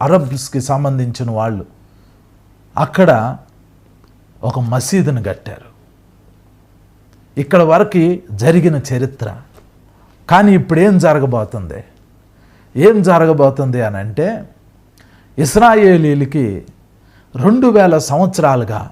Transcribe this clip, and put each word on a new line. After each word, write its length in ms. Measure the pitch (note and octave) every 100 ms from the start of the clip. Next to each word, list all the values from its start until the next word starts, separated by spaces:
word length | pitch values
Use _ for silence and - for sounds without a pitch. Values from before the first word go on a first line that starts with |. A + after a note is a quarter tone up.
అరబ్స్కి 580 | C#3 F3+ C3 C3+ - C3+
సంబంధించిన 680 | C3 C#3 C#3+ C3 B2 A2+ A#2
వాళ్ళు 340 | A2 A2+ G2+ F2 _ _ _ _ _ _ _ _ _ _ -
అక్కడ 340 | B2 - F3 A#2 A2+ - - _ _ _ _ _ _ _ _ -
ఒక 160 | A#2+ C3 A#2
మసీదును 500 | B2 - F#3+ D3 B2+
కట్టారు. 460 | G2 F2+ - - - _ _ _ _ _ _ _ _ _ _ _ _ _ _ _ _ C3+
ఇక్కడ 240 | C#3 F#3
వరకు 400 | D#3+ E3+ G#3 F#3 E3+ F3 - G2+
జరిగిన 340 | C3 F3 E3+ D3 -
చరిత్ర. 400 | B2+ B2+ - G#2 A#2+ - - _ _ _ _ _ _ -
కానీ 220 | F3 G#3
ఇప్పుడేం 420 | F#3 C3 D#3+ G3+ F#3
జరగబోతుంది? 840 | D#3+ D3+ C3 A#2+ G#2+ A2 E2+ C#2+ - _ _ _ _ _ _ _ _
ఏం 220 | B2 F#3+ G#3+
జరగబోతుంది 760 | D#3+ E3 D#3+ D3+ C#3 C3+ C3+ B2
అని 160 | A2 G2
అంటే, 260 | G#2+ G#2+ F3+ A3+ - _ _ _ _ _ _ _ _ -
ఇస్రాయేలీలకి 1080 | D3 G#3 A#3 A3 G3 F3 D3+ C#3+ C#3 D3+ A2+ F#2 - _ _ _ _ _ _
రెండు 320 | B2 E3 B3+ B3+
వేల 280 | G#3 F#3 D#3 C#3
సంవత్సరాలుగా 720 | C#3+ F#3 F#3 C3+ C3 G#2+ G#2+ A2+